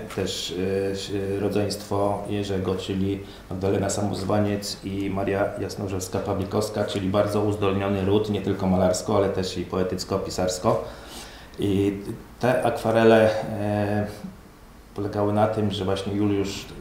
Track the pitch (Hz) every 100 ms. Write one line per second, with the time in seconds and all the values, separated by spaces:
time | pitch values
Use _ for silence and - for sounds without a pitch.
0 | - - 92 - - 87 95 98 98 98
1 | - 101 98 98 101 101 101 - - 101
2 | 101 101 - 104 98 95 95 92 - 95
3 | 95 98 - - - 92 95 101 98 101
4 | 101 - 98 104 104 101 - - 98 98
5 | 98 98 98 98 101 - 95 - 101 95
6 | - 98 104 95 92 107 101 107 104 101
7 | 95 104 101 104 104 98 98 98 98 98
8 | 95 104 107 101 104 95 95 92 92 87
9 | - 101 98 95 92 92 87 95 92 92
10 | - 95 - - 92 - 110 - - -
11 | - - - - - - 101 95 101 98
12 | 101 113 - - 120 127 120 - 113 113
13 | 113 113 110 - - 104 104 104 104 104
14 | 104 - - - - - - - - -
15 | 101 104 104 104 110 - 104 98 95 95
16 | 101 101 104 101 98 - - -